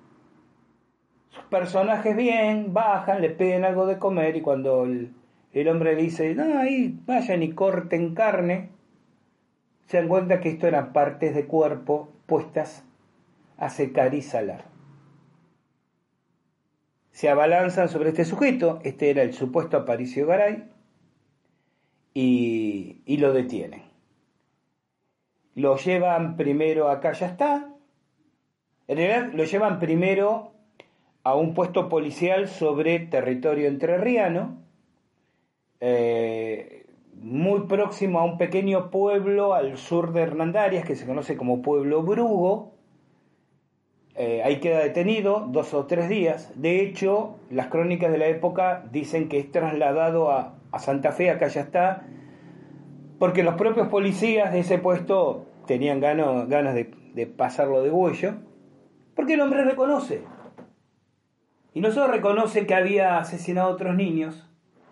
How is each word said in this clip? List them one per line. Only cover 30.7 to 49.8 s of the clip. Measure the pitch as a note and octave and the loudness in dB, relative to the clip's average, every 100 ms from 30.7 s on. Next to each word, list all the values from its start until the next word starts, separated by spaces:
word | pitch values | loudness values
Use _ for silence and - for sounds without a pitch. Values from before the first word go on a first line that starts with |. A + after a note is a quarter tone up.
| - - _ _ _ | -20 -20 _ _ _
a | B2+ C#3 | 0 0
un | E3 | 0
puesto | E3+ F3+ F#3 F3+ | 0 0 -2 -2
policial | E3 D3+ D3 F3 F#3+ G3 | -2 -2 -2 0 0 -2
sobre | - D#3 C#3+ D#3+ E3+ | -2 -2 0 0 0
territorio | E3 C3+ B2 B2+ D3+ D3 C#3+ | 0 -2 -2 -2 0 0 0
entrerriano, | C#3 E3 F3+ A3 A#3+ F#3 E3+ G#3+ - - _ _ _ _ _ _ _ _ _ _ _ B2 | 0 0 0 0 2 0 -2 -6 -10 -20 _ _ _ _ _ _ _ _ _ _ _ -2
eh, | B2 A#2 A#2 A2+ A2+ A2+ G#2 - - - _ _ - | 0 2 0 -2 -4 -6 -8 -12 -20 -20 _ _ -20
muy | A2 C3 F#3 G3+ - | -8 -2 0 0 0
próximo | G3 G3+ - F#3+ E3+ | -2 -2 -2 -2 0
a | |
un | F3 E3+ | 0 0
pequeño | E3+ F#3 G3 F#3 F3+ | -2 0 0 0 0
pueblo | G3 G3+ G3+ F#3+ G3+ G3+ | 0 2 2 2 2 2
al | F3+ C3+ C3 | 2 0 -4
sur | - E3+ E3+ | -4 -2 0
de | E3 | 0
Hernandarias, | D#3+ D3+ E3 G3+ G3+ F#3 D#3+ | 0 0 -2 2 2 0 -4
que | C3 | -6
se | |
conoce | A#2+ C#3+ C#3 C3 | -6 -6 -6 -4
como | B2 B2 | -2 0
Pueblo | C#3+ D3 C#3 D#3 | 0 0 2 0
Brugo. | E3 G#3+ A#3 G3 F3+ A3 - - _ _ _ _ _ _ _ _ _ _ _ _ _ | 0 0 2 2 2 0 -4 -20 _ _ _ _ _ _ _ _ _ _ _ _ _
Eh, | - A#2+ A#2 | -6 -4 -2
ahí | B2+ C#3 | 0 0
queda | E3+ D#3+ | 0 2
detenido | D3 F3 F#3 A3 G3 G#3 G#3+ | 2 0 0 0 0 0 0
dos | C#3+ - | -2 -2
o | D3 | -4
tres | C3+ E3+ E3+ | -2 -2 0
días. | G#3+ E3 D#3+ - | 0 0 -2 -8
De | B2+ D#3+ F#3 | -6 0 2
hecho, | G3 - F#3+ G#3 G#3+ - - | 0 -2 0 0 -2 -10 -8
las | B2+ B2+ | -6 -2
crónicas | E3 E3+ E3+ E3+ | 0 0 0 0
de | D#3 | 2
la | D#3 | 2
época | D#3+ F3 F3+ F#3 F3+ A#2 | 2 0 0 0 -2 -4
dicen | C#3+ C#3 E3 D#3 | -6 -4 -4 -2
que | C#3+ | -2
es | C#3+ | -2
trasladado | F3 D#3+ D3+ | -2 -2 0